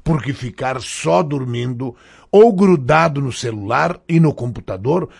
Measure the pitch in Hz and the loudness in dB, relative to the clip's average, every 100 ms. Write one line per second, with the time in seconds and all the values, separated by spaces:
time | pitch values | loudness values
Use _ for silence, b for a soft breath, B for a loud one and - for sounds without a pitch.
0 | - 160 127 127 123 - 131 131 110 - | -2 -2 -2 -6 -8 -8 -6 -6 -8 -6
1 | 160 175 165 143 127 120 123 120 131 - | 0 2 2 -4 -4 -4 -6 -6 -8 -12
2 | b b b 196 226 190 196 175 123 151 | b b b 6 6 6 4 4 4 2
3 | 165 143 135 113 123 110 101 127 165 175 | 2 -2 -6 -6 -8 -6 -4 -2 -2 -4
4 | _ 165 160 135 120 110 - 95 107 170 | _ 4 4 2 -6 -8 -10 -8 -2 -2
5 | 165 b | -4 b